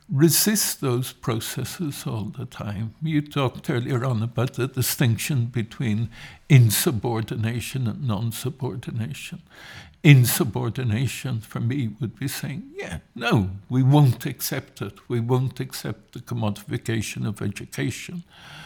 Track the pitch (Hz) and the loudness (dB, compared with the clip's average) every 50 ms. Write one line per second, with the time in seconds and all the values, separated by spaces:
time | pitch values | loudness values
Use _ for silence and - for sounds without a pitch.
0 | _ - - 135 156 170 156 - - 208 220 202 - - - - 143 135 120 120 | _ -4 2 6 6 6 6 6 2 2 2 2 0 -2 -4 -2 -2 0 0 0
1 | 127 - - _ - - 113 110 - - - 139 123 - - - 175 147 139 - | -2 -4 -8 _ -4 -2 -2 -2 -4 -6 -6 -6 -6 -8 -6 -6 -6 -6 -6 -8
2 | - 147 123 107 - - - - 123 120 - - - 107 104 95 110 113 - - | -8 -6 -6 -6 -6 -8 -8 -10 -12 -12 -10 -10 -8 -6 -6 -6 -6 -6 -8 -6
3 | 156 156 156 147 147 147 - 147 135 123 - - - - 147 120 123 - 135 120 | -4 0 0 0 0 0 -2 -2 -2 -2 -2 -4 -6 -2 -2 -2 0 -2 -2 -2
4 | 123 135 120 107 113 120 - - 120 120 - - 127 135 - 127 120 - - - | 0 0 0 0 -2 -2 0 -2 -2 -2 -2 -4 -6 -4 -2 -2 -2 -2 2 2
5 | 147 117 110 - - - 156 123 117 117 - 123 107 - - - 143 113 104 107 | 4 2 2 2 0 -2 0 0 0 0 -2 -4 -4 -4 -6 -4 -2 -2 0 0
6 | 117 107 - - - - - - _ - 151 127 120 110 101 - - - 123 104 | -2 -4 -6 -14 -18 -20 -20 -12 _ 6 8 8 8 8 6 2 0 0 0 0
7 | - 123 117 113 110 - 131 117 107 113 123 117 - - - 131 127 110 - - | -2 -2 -2 -2 -2 -4 -4 -2 -2 -2 -2 -2 -6 -6 -6 -4 -4 -4 -4 -4
8 | 147 120 104 95 117 113 107 - - 127 - - 131 - - 123 - 165 135 117 | -2 -2 -2 0 -2 -4 -4 -4 -6 -6 -6 -4 -6 -6 -6 -8 -10 -8 -6 -6
9 | 110 - 139 - - - - - - _ - - - - - - - - - _ | -6 -6 -8 -12 -12 -14 -14 -16 -18 _ -20 -20 -20 -20 -18 -20 -20 -20 -10 _
10 | - 151 143 127 120 - - - 170 113 - 127 127 113 101 131 127 117 104 113 | 10 10 10 10 10 6 4 0 0 0 0 -2 -4 -4 -4 -2 -2 0 0 0
11 | 135 110 - - - 135 113 110 107 - - 123 117 117 131 147 123 110 101 - | 0 -2 -4 -6 -6 -6 -6 -6 -6 -8 -6 -4 -2 -2 0 0 -2 -4 -4 -4
12 | 127 101 - - 135 139 - - - 139 139 175 269 277 320 392 392 - - - | -6 -6 -6 -6 -8 -6 -6 -6 -8 -8 -8 -8 -10 -12 -12 -12 -10 -8 -10 -12
13 | - _ - - 233 233 190 113 92 92 95 98 - - 123 127 131 131 143 147 | -12 _ -12 -6 0 2 4 4 4 2 -4 -10 -8 -2 0 2 4 6 8 8
14 | 147 127 - - - 135 127 - - - 147 135 - - - - 113 101 - - | 8 6 4 2 -2 -8 -8 -6 -6 -6 -6 -6 -8 -10 -12 -10 -10 -10 -10 -14
15 | _ - 123 117 113 117 131 127 131 123 - - 131 127 - - - 139 - - | _ -4 -4 -2 0 2 2 2 2 0 -4 -6 -10 -10 -10 -10 -8 -8 -8 -10
16 | - _ - - - - 123 117 113 104 101 - - - 120 120 - - 113 113 | -12 _ -18 -16 -10 -8 -4 -2 -2 -2 -2 -4 -8 -8 -8 -6 -4 -2 -2 -2
17 | 107 - - 123 123 113 98 - 110 101 101 - - - - - 143 135 - - | -2 -4 -6 -6 -6 -6 -4 -4 -6 -6 -6 -8 -12 -12 -6 -4 -4 -4 -4 -6
18 | - - 180 175 - _ - - - - - - - | -12 -12 -12 -12 -14 _ -20 -20 -20 -20 -18 -18 -18